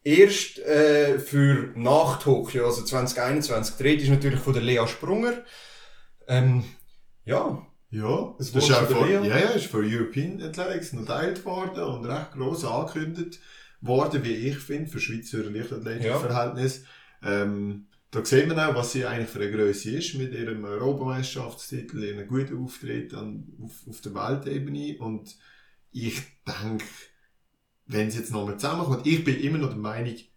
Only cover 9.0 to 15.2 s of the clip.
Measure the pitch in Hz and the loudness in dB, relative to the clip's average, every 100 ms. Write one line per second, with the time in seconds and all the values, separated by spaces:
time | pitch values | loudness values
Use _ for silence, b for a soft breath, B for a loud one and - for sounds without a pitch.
9 | 143 202 202 127 208 233 - 110 107 117 | 6 4 4 4 4 2 0 0 0 0
10 | 107 135 165 190 160 165 185 180 - 123 | -2 -2 -4 -6 -10 -6 -4 -4 -6 -8
11 | 107 151 175 175 202 180 190 - - 123 | -6 -4 -2 -4 -6 -4 -4 -4 -6 -6
12 | 117 139 156 135 131 165 165 127 - 160 | -6 -6 -8 -6 -4 -4 -2 -4 -4 -4
13 | 156 170 170 - b b b b 120 131 | -6 -6 -8 -10 b b b b 2 2
14 | 151 151 113 110 123 139 - 147 160 - | 4 0 -2 -2 -4 -4 -6 -8 -6 -6
15 | 110 113 | -6 -6